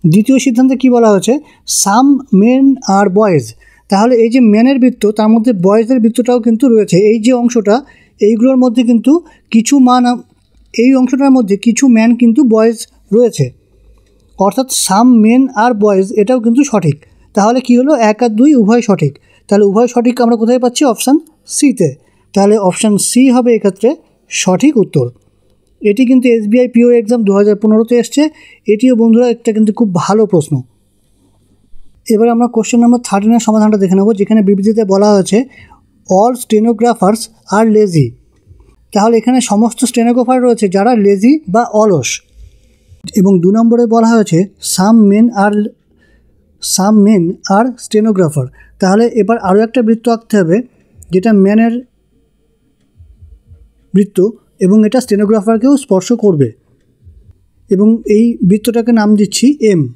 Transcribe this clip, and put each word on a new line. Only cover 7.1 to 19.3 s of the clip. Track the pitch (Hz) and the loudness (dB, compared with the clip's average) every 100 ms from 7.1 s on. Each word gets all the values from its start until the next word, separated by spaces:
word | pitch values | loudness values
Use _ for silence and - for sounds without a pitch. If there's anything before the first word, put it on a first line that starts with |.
| 226 | 0
যে | 214 | 0
অংশটা, | 247 240 233 196 233 285 _ _ _ | 0 0 -2 0 -2 -4 _ _ _
এইগুলোর | 208 220 254 262 | 0 2 0 2
মধ্যে | 254 240 | 0 0
কিন্তু | 240 233 254 330 - _ _ | 0 0 2 0 -2 _ _
কিছু | 226 220 285 | -2 0 2
মান, | 247 247 247 247 - _ _ _ _ | 2 2 0 -4 -10 _ _ _ _
এই | - 247 | -2 0
অংশটার | 269 254 254 277 | 2 0 0 2
মধ্যে | 262 202 202 | 2 0 -2
কিছু | 233 220 269 | -2 0 2
ম্যান | 226 226 233 | 2 2 2
কিন্তু | 233 226 | 2 2
বয়েজ | 269 220 226 226 - _ _ | 2 2 0 -2 -14 _ _
রয়েছে, | 214 233 - 127 - _ _ _ _ _ _ _ - | 0 0 -2 -6 -8 _ _ _ _ _ _ _ -4
অর্থাৎ | 196 196 262 | -4 -2 -6
"Some | - - 190 247 233 214 | -6 -2 0 2 4 4
men | 247 262 | 2 0
are | 208 240 214 | -2 -2 0
boys", | 208 190 190 226 | 0 0 -2 -2
এটাও | 202 254 | -2 0
কিন্তু | 220 233 | 0 0
সঠিক। | 269 208 160 - _ _ _ | 0 -2 -2 -6 _ _ _
তাহলে | - 208 254 | -2 0 -2
কি | 247 240 | 0 0
হলো? | 269 | 2
এক | 285 214 214 | 0 0 0
আর | 247 | -2
দুই | 214 277 | 2 2
উভয় | 277 202 240 | 4 2 0
সঠিক। | 233 190 147 - _ | 0 -2 -2 -6 _